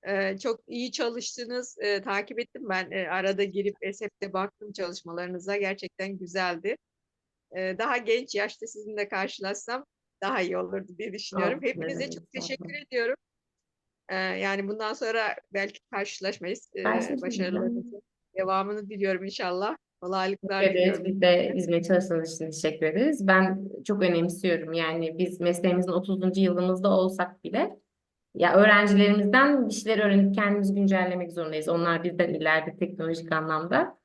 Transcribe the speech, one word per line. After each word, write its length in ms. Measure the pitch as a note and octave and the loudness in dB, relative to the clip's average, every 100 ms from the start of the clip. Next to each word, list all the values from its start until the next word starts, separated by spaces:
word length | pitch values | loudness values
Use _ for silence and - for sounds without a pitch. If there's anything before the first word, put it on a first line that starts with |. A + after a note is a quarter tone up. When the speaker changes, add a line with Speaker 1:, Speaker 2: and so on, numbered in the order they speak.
| - | -4
Speaker 1:
E, 300 | G3 G3 G3 | -2 -2 -4
çok 220 | C4 A3+ _ | -4 -6 _
iyi 260 | A#3+ B3 | -8 -8
çalıştınız. 840 | - A#3+ A#3 C4+ - A#3 B3 B3 - | -4 -4 -4 -10 -10 -8 -8 -8 -6
E, 220 | G#3 G3+ | -2 -2
takip 380 | G3 G3+ G3+ A3+ | -2 -4 -4 -8
ettim 220 | A#3+ - A#3+ | -10 -10 -6
ben. 220 | F#3 F3+ | -4 -4
E, 180 | F#3+ F3 | -6 -4
arada 360 | F#3 F#3+ G3 | -2 -2 0
girip 320 | G3+ F#3 G3+ G3 | -2 -2 -4 -4
esep'te 500 | F#3 G3 G#3+ _ G3+ | -10 -8 -10 _ -6
baktım 400 | F#3+ G3 _ G#3 | -4 -4 _ -18
çalışmalarınıza. 840 | G3+ F3+ F#3 E3+ E3+ F3+ F3+ F#3 G3+ | -8 -8 -8 -12 -10 -8 -8 -6 -4
Gerçekten 640 | G3 G3 F#3+ _ F#3+ F#3+ | -2 -4 -10 _ -10 -8
güzeldi. 580 | F3+ F3+ F3+ F3 F3+ C4 _ _ _ _ _ _ _ F3+ | -8 -4 -4 -2 -6 -6 _ _ _ _ _ _ _ -8
E, 180 | F#3 F#3 | -6 -4
daha 180 | A3+ B3 | -2 -2
genç 380 | A3 A3+ C4+ | 0 0 0
yaşta 320 | G3+ G#3+ - A3+ | -4 -4 -6 -16
sizinle 420 | G#3 G#3+ G#3+ G3+ | -14 -10 -6 -4
karşılaşsam 760 | G3 F#3+ - G3 G3+ - B3 C#4+ _ _ _ | -4 -6 -6 -8 -8 -6 -8 -10 _ _ _
daha 180 | G3 - | -4 -2
iyi 180 | F#3 F3+ | -2 -4
olurdu 340 | F#3 F#3+ F#3+ F3+ | -4 -6 -10 -12
diye 140 | G#3+ | -10
düşünüyorum. 460 | G3 - F#3+ G3 B3+ | -10 -8 -2 -2 -2
Speaker 2:
Olsun, 100 | C#4 | -4
Speaker 1:
Hepinize 340 | - D#3+ E3+ | -4 -6 -6
Speaker 2:
evet, 100 | F3 | -8
Speaker 1:
çok 100 | E3+ - | -10 -14
Speaker 2:
inşallah. 120 | - - | -12 -8
Speaker 1:
teşekkür 380 | C4+ - D4 D4 | -10 -10 -14 -6
ediyorum. 280 | B3+ A#3 C4+ _ _ _ _ _ _ _ _ _ | -2 -2 -4 _ _ _ _ _ _ _ _ _
E, 60 | F#3 | -4
yani 520 | F#3+ F#3 G3 G3 G3 | -2 -2 -2 -2 -4
bundan 240 | G#3+ A3 | -4 -6
sonra 280 | B3 A#3 A3 G#3+ - _ | -4 -2 0 0 -4 _
belki 280 | G3 G3 - _ | -4 -4 -6 _
karşılaşmayız. 800 | G3+ G3+ - F#3 - F3 A3+ _ | -6 -6 -6 -6 -6 -6 -8 _
E, 80 | - | -6
Speaker 2:
Karşılaşmayız. 400 | F#3 - - C#4 | -2 0 0 -4
Speaker 1:
başarılarınızın 800 | C4+ G#3+ F#3 G3+ A#3+ A#3+ - G3+ _ _ _ F#3 | -4 -4 -2 0 -2 -4 -8 -14 _ _ _ -6
devamını 500 | F#3 F#3+ G3 G#3 G3+ | -2 0 -2 -6 -8
diliyorum 340 | G#3 G3 F#3 | -2 0 0
inşallah. 520 | F#3+ F#3+ F#3+ F3+ G3+ D#4+ _ _ | -4 -4 -4 -2 -2 -6 _ _
Kolaylıklar 640 | F3+ F#3+ F#3 G3 G3 G3 | -4 -2 0 -2 -4 2
Speaker 2:
Evet, 120 | F#3+ F3+ | 4 6
Speaker 1:
diliyorum. 280 | F3+ F#3+ | 4 2
Speaker 2:
biz 160 | G3 F#3+ | -2 2
de 320 | F3+ F3 - F3+ | 6 6 4 0
bizimle 260 | E3+ E3+ | 2 0
çalıştığınız 520 | E3+ F#3 - E3+ D#3+ | 4 2 4 -2 -2
için 160 | D#3+ D#3+ | -6 -8
teşekkür 360 | D#3 D#3 D#3 D#3 | -2 -4 0 0
ederiz. 400 | D#3 C4+ D4 G3 | 2 2 2 4
Ben 420 | F#3+ F#3 G3 G3 - | 6 6 0 -6 -12
çok 180 | - G3+ | -4 0
önemsiyorum. 680 | F#3 F3 E3+ E3+ F#3+ E3 D#3 | 2 4 2 0 0 0 -2
Yani 460 | E3 E3 E3 E3 E3 | -2 -2 -2 -4 -2
biz 220 | F3+ - | -2 0
mesleğimizin 520 | F3 F3 F#3+ F3+ F3+ | 0 2 2 2 2
otuzuncu 480 | F3 G3 F#3+ F#3 F#3+ | 0 0 0 0 4
yılımızda 480 | F#3 F3 F3+ F#3 G3 | 2 4 2 2 4
olsak 540 | F#3+ F#3 F#3 F3+ - | 4 2 0 -6 -6
bile 260 | E3 G3+ G4 - _ _ _ _ _ | -6 -2 -2 -4 _ _ _ _ _
ya 200 | - F3 | 2 6
öğrencilerimizden 1120 | F#3 G#3+ G#3 G#3 G3 G3+ G3+ G3+ B3 C#4 C#4+ A3 | 8 8 8 8 6 8 6 6 6 6 6 2
bir 60 | |
şeyler 240 | G#3 G#3+ G#3+ G#3 | -2 0 2 6
öğrenip 280 | G3 G3 | 6 6
kendimizi 400 | G3 G#3 G3+ G3 | 4 2 2 2
güncellemek 580 | G3 G3 F#3+ F3+ F3+ F3 | 4 4 4 2 0 -4
zorundayız. 360 | E3+ D#3+ D#3 D#3 | -6 -4 -4 0
Onlar 360 | E3+ F3 E3 | 2 2 2
bizden 240 | E3+ E3+ F3 | 0 0 0
ileride 420 | - D#3 D#3+ D#3 - | 2 2 2 0 -4
teknolojik 560 | F3+ - E3 E3 - | -4 -2 -4 -4 -2
anlamda. 640 | D#3+ D#3+ D#3 E3+ A#3+ F4+ - | -2 0 -2 0 0 0 -4